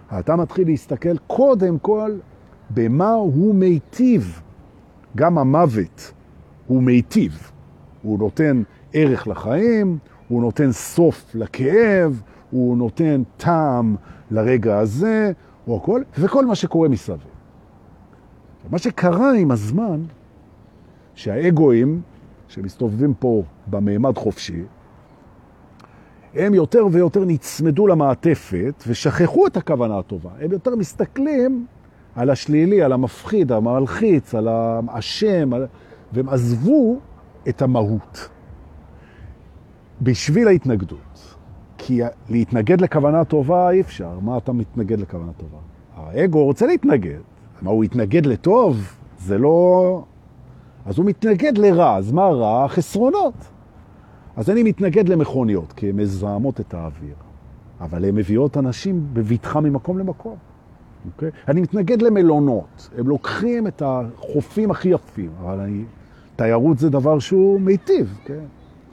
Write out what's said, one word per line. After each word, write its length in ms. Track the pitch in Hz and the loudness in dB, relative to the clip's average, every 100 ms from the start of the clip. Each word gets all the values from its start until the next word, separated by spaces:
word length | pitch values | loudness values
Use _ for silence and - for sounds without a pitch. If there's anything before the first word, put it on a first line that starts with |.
| - 95 | -10 -6
אתה 180 | 110 170 | 0 0
מתחיל 300 | - 190 165 | 0 0 0
להסתכל 520 | 151 - - 170 165 - | 0 -4 -4 -2 -4 -4
קודם 520 | - 277 220 185 156 | 2 2 4 0 0
כל 380 | 196 214 214 196 - - - - - | 0 -2 -2 -8 -14 -20 -20 -20 -6
במה 420 | 110 117 139 208 | -2 0 2 2
הוא 420 | 226 190 135 214 | 0 0 2 2
מיטיב. 840 | 190 185 160 - - 254 202 92 82 - - - - - - - 107 | 4 2 2 -2 0 2 2 0 -10 -20 -20 -20 -20 -20 -20 -12 0
גם 220 | 165 160 | 2 2
המוות 760 | 131 151 160 107 85 - - - - - - - - | 2 4 2 0 -4 -10 -20 -20 -20 -20 -20 -16 -2
הוא 160 | 131 | 0
מיטיב. 680 | 127 123 - 220 98 76 - - - - - - | 4 2 2 0 0 -4 -18 -20 -20 -20 -20 -12
הוא 160 | 107 101 | -4 -2
נותן 440 | 104 - 151 127 101 - - | -2 0 0 0 -2 -10 -4
ערך 360 | 151 147 120 110 | 0 2 0 -4
לחיים, 680 | 80 92 151 233 220 196 156 - - - | -6 -4 0 2 2 0 -4 -10 -20 -4
הוא 140 | 120 | -2
נותן 300 | 117 127 135 | 0 0 0
סוף 580 | 113 - 170 165 - - | 0 -4 2 2 2 -8
לכאב, 880 | 113 107 - 131 214 226 190 160 120 - - - | -8 -8 -4 0 2 4 2 2 -2 -10 -20 -6
הוא 260 | 127 123 120 | -2 0 0
נותן 460 | 117 - 160 139 120 - | -2 0 0 0 -2 -4
טעם 600 | 170 165 147 123 113 101 - - - | 0 0 0 0 0 -2 -8 -20 -6
לרגע 480 | 110 117 127 110 104 | -2 0 2 2 0
הזה, 540 | 107 123 220 220 208 170 - _ 120 | 0 -2 -2 0 -2 -4 -14 _ -8
או 100 | 113 | -4
הכל, 260 | 175 247 - 135 | -2 -2 -4 -2
וכל 280 | 190 277 254 | 0 2 2
מה 80 | |
שקורה 340 | 196 175 165 156 | 0 -2 0 2
מסביב. 300 | 113 - 80 - - - - - - - - - - - - - - - | 0 -4 -12 -14 -20 -20 -20 -20 -20 -20 -20 -20 -20 -20 -20 -20 -20 -8
מה 80 | - | -4
שקרה 540 | 240 - 180 175 277 | -4 0 0 2 2
עם 180 | 233 151 | 4 2
הזמן, 500 | 113 104 170 226 156 165 - - - - - - - - - - | 0 -2 -2 -2 -4 -8 -16 -20 -20 -20 -20 -20 -20 -20 -20 -20
שהאגואים 840 | - 107 113 175 160 147 117 135 170 - - - - - | -12 -6 -2 2 4 6 4 2 -2 -8 -20 -20 -20 -18
שמסתובבים 680 | 92 95 - 117 107 143 | -12 -12 -4 -4 0 -2
פה 280 | 110 127 110 85 - 98 | 0 0 0 -2 -12 -8
במעמד 500 | 101 104 104 135 - | -4 -2 0 0 -2
חופשי, 460 | 104 - - 82 98 - - - - - - - - - - - - - - - - | -4 -6 -10 -12 -12 -18 -20 -20 -20 -20 -20 -20 -20 -20 -20 -20 -20 -20 -20 -20 -8
הם 200 | 143 202 | -2 2
יותר 320 | 190 147 233 202 | 4 4 4 4
ויותר 320 | 170 170 196 | 4 2 2
נצמדו 600 | 185 151 - - 160 147 202 | 0 -2 -4 -2 0 2 4
למעטפת 1000 | 165 139 123 170 139 - 90 120 - 113 | 4 2 0 0 -2 -4 -6 -6 -6 -6
ושכחו 600 | 117 147 - 175 339 392 | -2 -2 0 2 2 2
את 100 | 185 | 0
הכוונה 420 | - 131 113 101 | -2 -2 -2 -4
הטובה. 320 | - 92 87 104 | -6 -10 -12 -10
הם 120 | 156 | -6
יותר 240 | 190 254 233 | -4 -2 -4
מסתכלים 920 | 175 - 196 269 294 277 254 247 240 - - - - 117 | -4 -6 -6 -4 -2 0 0 -2 -8 -18 -20 -20 -14 -2
על 140 | 131 | 0
השלילי, 520 | 131 - 151 175 202 | 0 0 2 4 4
על 100 | 139 | 2
המפחיד, 600 | 131 127 - - 208 131 | 0 -2 -6 -2 0 2
על 60 | 110 | 0
המלחיץ, 760 | 117 127 135 208 220 151 - | 0 0 -2 0 2 2 0
על 140 | 113 113 113 113 113 117 | -2 0 0 -2 -4 -6
השם, 640 | 120 - - 214 180 135 | -8 -10 -2 0 0 0
על, 120 | 123 131 - - - - | -2 -6 -12 -20 -20 -8
והם 160 | 113 135 | -6 -2
עזבו 680 | 131 120 117 180 302 226 262 - - - - 127 | 0 0 0 2 4 2 0 -8 -20 -20 -8 -6
את 140 | - | -2
המהות 680 | 127 123 104 107 - - - - - - - - - - - - - - - - - - - - | 0 0 0 -2 -8 -18 -20 -20 -20 -20 -20 -20 -20 -20 -20 -20 -20 -20 -20 -20 -20 -20 -20 -4
בשביל 460 | 131 117 147 185 226 | -2 0 0 2 4
ההתנגדות. 880 | 180 131 104 92 - - - - - - - - - | 4 2 -2 -4 -12 -20 -20 -20 -20 -20 -20 -20 -14
כי 220 | - 123 117 - - | -4 -2 -4 -8 -4
להתנגד 520 | 117 110 120 107 180 | -2 0 0 2 2
לכוונה 440 | 190 156 143 165 | 2 2 2 2
טובה 460 | 156 151 135 180 180 | 2 0 2 2 4
אי 100 | 185 | 2
אפשר. 380 | 185 - 87 90 | 0 -8 -12 -8
מה 140 | 107 123 | -6 -4
אתה 160 | 131 | -4
מתנגד 480 | 120 104 120 101 107 | -4 -4 -6 -4 -4
לכוונה 320 | 95 87 85 | -4 -10 -12
טובה? 260 | 78 78 76 80 - - - | -14 -16 -18 -20 -20 -20 -18
האגו 480 | 78 113 185 156 | -8 -2 2 4
רוצה 220 | 139 - 254 | 2 2 0
להתנגד. 540 | 359 285 131 87 76 - - - - | 2 2 2 0 -10 -18 -20 -20 -10
מה, 80 | 95 | -2
הוא 140 | 110 | 0
יתנגד 420 | 107 120 104 170 143 | 0 -2 0 0 0
לטוב? 720 | 107 175 240 202 113 92 - - - | 0 2 2 2 0 -6 -14 -20 -14
זה 200 | 92 101 | -4 0
לא... 640 | 147 170 180 180 180 185 - - - - - - - - 101 | 2 4 4 4 2 -2 -10 -20 -20 -20 -20 -20 -20 -14 -6
אז 120 | 98 | 0
הוא 80 | 202 | 0
מתנגד 520 | - 220 185 302 208 | 0 0 2 2 2
לרע. 380 | 202 170 151 98 | 4 4 4 2
אז 160 | 98 | 0
מה 160 | 165 185 | 2 2
רע? 360 | 131 107 117 | 2 2 0
החסרונות. 720 | 139 180 - 202 254 403 311 - - - - - - - - - - - | 0 -2 -4 -2 0 0 -2 -4 -16 -20 -20 -20 -20 -20 -20 -20 -14 -4
אז 140 | 117 | 0
אני 120 | 226 | 2
מתנגד 460 | 220 175 190 190 180 | 2 0 0 2 2
למכוניות, 640 | 170 143 131 113 95 76 | 2 0 0 0 0 -4
כי 160 | - 101 | -6 -4
הן 80 | 98 | -2
מזהמות 640 | 104 95 104 101 135 123 | -2 -4 -4 -4 -4 -6
את 140 | - | -10
האוויר. 400 | 87 80 76 73 71 - - - - - - | -10 -12 -12 -18 -18 -20 -20 -20 -20 -20 -16
אבל 240 | 80 85 | -10 -4
הן 100 | 98 | -2
מביאות 420 | 104 98 110 143 147 | 0 0 0 0 0
אנשים 500 | 131 - 196 175 147 | -4 -4 -4 -4 -4
בבטחה 480 | 117 110 120 - 151 | -4 -2 -4 -2 -2
ממקום 380 | 151 139 - 185 | -2 -2 -4 -6
למקום. 380 | 190 - 226 196 - - - - - - 90 | -6 -10 -14 -18 -20 -20 -20 -20 -20 -20 -20
אוקיי? 240 | - 156 - - | -10 -10 -6 -2
אני 120 | 165 | 0
מתנגד 420 | 170 208 180 233 | 0 -2 0 2
למלונות. 840 | 233 208 170 147 143 107 - - - 120 | 2 4 4 4 2 0 -4 -16 -14 -6
הם 100 | 127 | -2
לוקחים 580 | 143 - - 233 240 202 | -2 -4 -4 -2 -2 -4
את 160 | - 139 | -4 -4
החופים 840 | 127 117 - - 147 - 208 214 | -4 -6 -12 -6 -6 -4 -2 -2
הכי 180 | 160 185 | 0 0
יפים, 420 | 165 - 110 82 85 | 0 -2 -12 -12 -10
אבל 200 | 90 98 | -8 -6
אני, 240 | 101 101 113 - - - - - | -6 -8 -10 -18 -20 -20 -14 -4
תיירות 420 | 113 117 156 123 | 0 2 2 2
זה 120 | 156 | 2
דבר 280 | 135 143 156 | 2 2 0
שהוא 420 | - 190 196 196 | 2 2 4 2
מיטיב, 580 | 190 196 - 370 101 101 | 2 0 0 0 -2 -8
כן? 200 | - 151 143 - - - - | -14 -14 -16 -20 -20 -20 -20